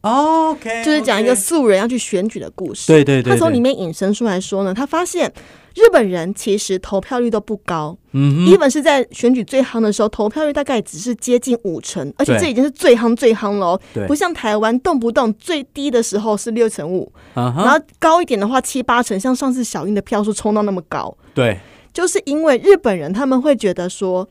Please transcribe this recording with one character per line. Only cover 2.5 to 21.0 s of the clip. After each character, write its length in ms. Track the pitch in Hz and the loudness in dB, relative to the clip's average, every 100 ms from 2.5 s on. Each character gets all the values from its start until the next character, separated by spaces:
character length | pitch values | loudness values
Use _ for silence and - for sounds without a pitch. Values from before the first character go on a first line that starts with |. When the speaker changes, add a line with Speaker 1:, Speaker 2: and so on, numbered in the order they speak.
Speaker 2:
故 220 | - 370 - | -10 -10 -6
事。 160 | - | 4
Speaker 1:
OK。 120 | 156 | 4
对， 0 | |
对， 200 | 139 135 | 6 2
对， 0 | |
对。 100 | 123 | 2
Speaker 2:
他 40 | 123 | 2
从 140 | 330 | 2
里 80 | 262 | 2
面 160 | 247 226 | 0 -2
引 160 | 180 | -6
申 220 | 160 196 | -4 -4
出 100 | 208 | -2
来 160 | 233 180 | -2 -4
说 240 | - 196 | -4 -4
呢， 80 | 196 | -4
他 140 | 196 277 | -4 -4
发 180 | 320 | -4
现 280 | 349 349 269 - - - _ | -4 -4 -4 -6 -20 -20 _
日 80 | - 453 | 4 6
本 160 | 349 208 | 6 2
人 240 | 180 165 202 | -2 -6 -6
其 200 | - 202 | -4 -4
实 220 | - 190 | -2 -6
投 240 | - 196 | -4 -6
票 180 | - 247 | -4 -4
率 80 | 240 | -2
都 120 | 214 | -2
不 180 | 208 208 | -4 -10
高。 400 | - 165 151 175 _ | -6 -6 -6 -12 _
Speaker 1:
嗯 240 | 135 143 143 | 0 2 4
哼。 180 | 180 | 6
Speaker 2:
even 160 | 190 285 | 6 6
是 120 | 302 | 2
在 220 | 294 285 240 | 2 2 0
选 240 | - 240 | 0 2
举 100 | 254 | 2
最 200 | 202 262 | 0 0
夯 180 | 254 233 | 0 0
的 100 | 214 | -2
时 120 | 202 | 0
候， 60 | 208 | -2
投 200 | - 214 | 0 -4
票 160 | 302 311 | 0 -2
率 80 | |
大 100 | 294 | -2
概 160 | 285 277 | -2 -4
只 200 | 262 151 | -4 -10
是 160 | 226 233 | -8 -6
接 240 | - 247 | 0 0
近 180 | 262 240 | 0 -4
五 180 | 196 160 | -2 -8
成， 320 | - 185 143 - | -8 -8 -8 -2
而 80 | - | 0
且 120 | 113 | 2
这 100 | 302 | 2
已 60 | |
经 100 | 240 | 2
是 60 | 285 | 0
最 260 | - 320 233 | 2 4 4
夯 200 | 233 233 | 2 2
最 180 | 240 | 2
夯 240 | 220 202 202 | 2 -2 -2
了 80 | 180 | 0
哦。 160 | 190 - - | -2 -4 -8
Speaker 1:
对。 80 | |
对。 40 | - | -4
Speaker 2:
不 60 | |
像 180 | 294 359 | -2 -2
台 240 | 320 277 214 | -4 -2 0
湾 220 | 220 254 | 0 0
动 180 | 370 285 | 0 -2
不 120 | 233 | 0
动 220 | 233 233 | 0 -2
最 300 | 208 - 311 | -4 -6 -6
低 260 | 262 - 285 | -6 -6 -2
的 140 | 240 | -2
时 160 | 233 202 | -2 -4
候 180 | 220 208 | -2 -4
是 140 | - | -4
六 180 | 220 220 | 0 0
成 180 | 220 156 | -2 -6
五， 240 | 185 - _ - | -6 -6 _ -10
Speaker 1:
啊 160 | - 123 | -4 -2
哈。 140 | 131 | 0
Speaker 2:
然 100 | 220 | 2
后 60 | 302 294 _ | 2 0 _
高 240 | 320 339 | 2 2
一 40 | 349 | 2
点 140 | 226 | -2
的 80 | 208 | 0
话 140 | 262 | -2
七 220 | - 262 | -2 -6
八 180 | 247 240 | 0 0
成， 180 | 240 196 | 0 -2
像 160 | 254 254 | -2 -2
上 160 | 269 | -2
次 120 | 254 | -2
小 240 | 226 180 165 | -4 -6 -4
英 80 | 208 | -4
的 60 | |
票 200 | 196 208 | -2 -2
数 80 | 208 | -2
冲 220 | 202 214 | -2 -2
到 80 | 214 | 0
那 100 | 208 | -2
么 80 | 185 | -4
高。 340 | - 143 | -6 -8